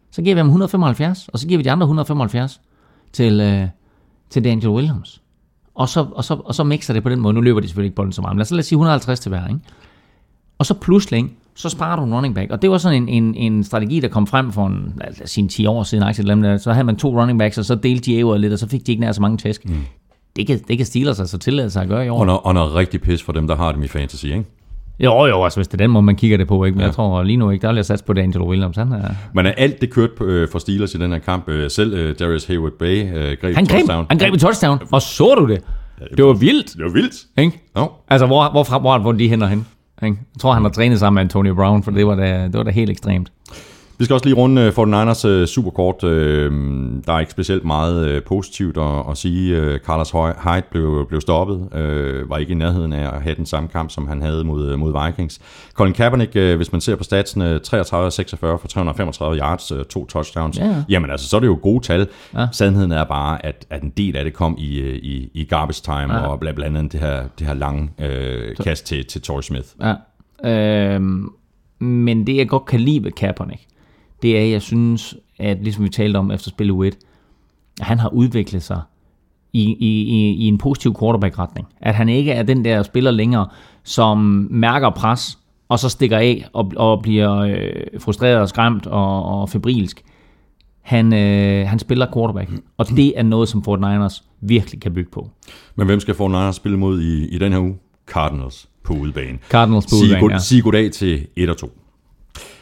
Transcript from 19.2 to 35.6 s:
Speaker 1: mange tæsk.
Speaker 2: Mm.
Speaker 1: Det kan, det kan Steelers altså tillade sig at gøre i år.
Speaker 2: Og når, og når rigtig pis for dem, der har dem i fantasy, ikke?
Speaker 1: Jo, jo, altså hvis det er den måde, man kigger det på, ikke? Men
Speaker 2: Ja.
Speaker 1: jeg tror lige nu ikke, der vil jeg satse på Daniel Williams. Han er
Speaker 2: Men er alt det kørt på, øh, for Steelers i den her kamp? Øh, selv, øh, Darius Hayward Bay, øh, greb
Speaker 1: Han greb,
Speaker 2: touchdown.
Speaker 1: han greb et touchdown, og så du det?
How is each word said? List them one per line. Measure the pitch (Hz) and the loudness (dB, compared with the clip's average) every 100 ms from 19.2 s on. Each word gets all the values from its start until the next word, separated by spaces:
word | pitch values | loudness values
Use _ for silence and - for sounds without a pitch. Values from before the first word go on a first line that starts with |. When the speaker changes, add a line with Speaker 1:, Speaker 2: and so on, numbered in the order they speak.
Speaker 1:
mange | 104 110 | 0 0
tæsk. | 107 107 - | -4 -6 -4
Speaker 2:
Mm. | 80 67 - _ _ _ - | -6 -6 -12 _ _ _ -6
Speaker 1:
Det | 104 | -2
kan, | 120 - | -2 -2
det | 117 | -2
kan | 127 | -2
Steelers | 120 143 107 | 0 0 -2
altså | 87 92 | -4 -4
tillade | - 143 117 | -2 -2 -2
sig | 95 | -2
at | 95 | -2
gøre | 107 123 | -2 -2
i | |
år. | 117 | 2
Speaker 2:
Og | 95 | 2
når, | 92 | 2
og | 95 | 2
når | 92 80 80 | 2 2 2
rigtig | 92 80 | 0 0
pis | - 85 | -2 -2
for | - | -2
dem, | 78 78 | -2 0
der | 78 | 0
har | 85 | 0
dem | 73 | -2
i | 69 | -4
fantasy, | 76 69 - 73 | -4 -6 -6 -6
ikke? | 87 107 _ - - - - | -4 -6 _ -18 -16 -14 0
Speaker 1:
Jo, | 123 117 143 | 2 4 2
jo, | 98 | 2
altså | 90 98 | 0 -2
hvis | 92 | -4
det | 95 | 0
er | |
den | 110 | 2
måde, | 113 | 4
man | 101 98 | 4 4
kigger | 113 104 | 2 2
det | 95 | 2
på, | 98 | 2
ikke? | 95 95 | 0 0
Men | |
Speaker 2:
Ja. | 95 | -2
Speaker 1:
jeg | 78 | 0
tror | 107 90 | -2 0
lige | 92 120 | 0 2
nu | 107 | 2
ikke, | 98 | 0
der | 113 | 0
vil | 113 | 0
jeg | 101 | 0
satse | 101 - | -4 0
på | |
Daniel | 95 92 90 | 0 0 0
Williams. | 87 95 95 85 | 0 0 -2 -2
Han | 120 | -4
er | 117 101 98 - | -2 -4 -8 -4
Speaker 2:
Men | 95 92 | 0 2
er | |
alt | 101 131 - | 4 0 0
det | 123 | -2
kørt | - 113 - | 2 0 0
på, | |
øh, | 98 90 80 | 0 2 0
for | 90 | -2
Steelers | - 98 101 80 | -4 -2 -2 -2
i | |
den | 90 | -2
her | 85 | -2
kamp? | - 90 85 | -2 -4 -2
Øh, | 76 73 | -2 -2
selv, | - 107 | 0 0
øh, | 98 80 76 | 0 -2 -2
Darius | 85 80 - | -2 -2 -2
Hayward | 87 80 76 | -2 -2 -4
Bay, | 85 98 98 82 | -2 0 -2 -4
øh, | 73 71 | -4 -4
greb | 90 87 | -2 0
Speaker 1:
Han | 190 | 2
greb, | 196 | 4
Speaker 2:
touchdown. | 330 85 82 | 2 0 0
Speaker 1:
han | 165 | 2
greb | 196 | 2
et | 190 | 4
touchdown, | 165 190 151 139 - | 2 4 2 0 2
og | 135 | 0
så | - - 185 269 | 0 2 6 6
du | 127 | 4
det? | 101 | 2